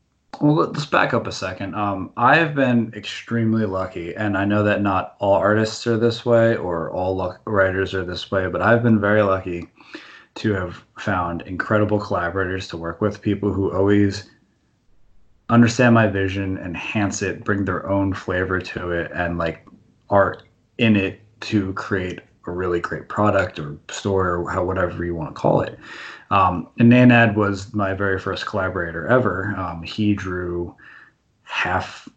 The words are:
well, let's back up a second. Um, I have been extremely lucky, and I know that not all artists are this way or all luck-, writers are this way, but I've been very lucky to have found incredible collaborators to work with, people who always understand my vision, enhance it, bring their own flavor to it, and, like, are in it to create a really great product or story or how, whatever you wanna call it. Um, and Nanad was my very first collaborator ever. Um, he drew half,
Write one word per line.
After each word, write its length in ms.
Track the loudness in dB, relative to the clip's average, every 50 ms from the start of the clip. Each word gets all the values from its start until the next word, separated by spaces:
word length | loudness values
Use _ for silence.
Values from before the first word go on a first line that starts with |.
| _ _ _ _ _ _ -6 0
well, 140 | 2 2 4
let's 320 | 2 0 0 -2 -6 -4
back 260 | -2 0 0 2 2 0
up 140 | -2 -2
a 60 | -4 -6
second. 420 | -8 -8 -8 -8 -8 -8 -8 -6
Um, 360 | -4 -4 -2 -4 -4 -6 -8 -4
I 200 | 0 2 4 4
have 180 | 4 2 2 0
been 380 | 0 2 2 2 2 0 -2 -4
extremely 680 | -10 -12 -12 -12 -14 -8 -4 -2 0 0 2 2 0 0
lucky, 480 | -2 -2 -4 -4 -6 -6 -8 -8 -8 -6
and 220 | -4 -4 -2 -2
I 80 | 0 0
know 180 | 2 2 2 4
that 160 | 2 2 2
not 340 | 2 0 0 0 -2 -4 -6 -2
all 160 | 2 2 4
artists 520 | 4 4 4 4 4 2 0 -2 -4 -2
are 120 | -2 0 2
this 260 | 2 0 0 0 0
way 320 | 4 4 6 6 4 4
or 340 | 2 -2 -4 -4 -4 -4 -4
all 240 | -4 -4 -2 -2 -2
luck-, 260 | -2 -2 -6 -6 -8 _
writers 480 | -2 2 2 2 2 2 0 -2 -2 -2
are 100 | -4 -6
this 260 | -6 -8 -10 -8 -4
way, 180 | -2 -2 -2 -2
but 140 | -2 0 2
I've 200 | 4 4 4 4
been 160 | 4 4 4
very 220 | 4 4 4 4 4
lucky 460 | 2 2 0 -2 -4 -8 -8 -8 -12 _ _ -20 -20 -20 -20 -20 -20 -20 -20 -20 _ -10
to 180 | -4 -2 0 0
have 280 | 0 -2 -6 -10 -12 -18 _ _ -10
found 440 | -6 -4 -2 -2 -2 -4 -6 -8 -8
incredible 580 | -8 -8 -8 -2 0 2 2 2 2 0 -2
collaborators 680 | -2 -2 -4 -4 -4 -2 -2 -4 -4 -2 -4 -6 -8 -8
to 100 | -10 -10
work 240 | -8 -10 -4 -2 -2
with, 180 | -2 -2 -2
people 320 | -2 -2 -2 0 -2 -2 0
who 200 | 0 -2 0 0
always 580 | 0 2 4 4 4 4 2 0 -4 -10 -16 _ _ _ _ _ _ _ _ _ _ _ _ _ _ _ _ _ -20 -20 _ _ _ _ 2
understand 440 | 4 6 6 6 4 4 4 6 6
my 120 | 6 4
vision, 500 | 4 2 0 -2 -2 -2 -4 -4 -4 -4 -6
enhance 640 | -6 -8 -10 -8 -8 -6 -4 -2 -2 -2 -2 -4
it, 240 | -4 -6 -6 -6 -4
bring 220 | -4 -2 -2 -2
their 220 | -2 -4 -4 -4 -2
own 260 | 0 0 0 0 -2
flavor 440 | -4 -6 -4 -2 -2 -2 -2 -2 -4
to 320 | -4 -6 -8 -8 -6 -4
it, 200 | -4 -4 -4 -6 -6
and, 220 | -6 -4 -4 -4
like, 300 | -4 -4 -4 -6 -8 -14 _ -20 -20 _ _ _ _ _ 0
are 320 | 4 4 4 4 0 -6 -12 _ _ _ _ _ _ 0
in 180 | 2 4 4
it 240 | 4 2 0 -4 -8 -14 _ _ _
to 320 | -6 -2 -2 0 0 -2 -4
create 460 | -8 -6 -4 -2 -2 -2 -4 -8 -10 -14 _ _ _ _
a 40 | -10
really 300 | -6 -4 -2 0 -2 -2
great 280 | -2 -4 -8 -10 -10 -6
product 500 | -2 2 2 2 4 2 0 -2 -4 -8
or 180 | -10 -10 -12 -14 -14 -14
story 400 | -12 -6 -4 0 0 0 0 0
or 180 | 0 -2 -4 -4
how, 140 | -4 -2 -2
whatever 400 | -2 -2 -2 -2 -2 -4 -4 -4
you 100 | -4 -4
wanna 180 | -4 -6 -8 -6
call 280 | -2 2 2 2 2
it. 180 | 0 -2 -6 -12 -16 -18 -18 -16 -16 -16 -18 -16 -6 0
Um, 380 | 2 2 4 2 2 -2 -6 -6 0 6
and 120 | 8 8
Nanad 440 | 8 10 10 8 8 8 6 6 4
was 400 | 2 2 0 0 -4 -6 -6 -4
my 180 | -4 -2 -2 -2
very 260 | -2 -2 -2 -2 -2
first 280 | -2 -4 -6 -6 -6
collaborator 600 | -6 -4 -4 -2 -2 -2 -4 -4 -6 -6 -6 0
ever. 480 | 2 2 2 2 2 0 -2 -4 -4 -4
Um, 260 | -6 -6 -6 -8 -10 -10
he 320 | -8 -4 -2 0 0 0
drew 600 | 0 -2 -4 -6 -6 -4 -4 -4 -6 -6 -8 -10 _ -20 -20 -20 -20 -20 -20 _ _ _ _ _ _ _
half, 640 | -10 -8 -6 -4 -2 -2 -4 -4 -6 -10 -16 -20 -20 -20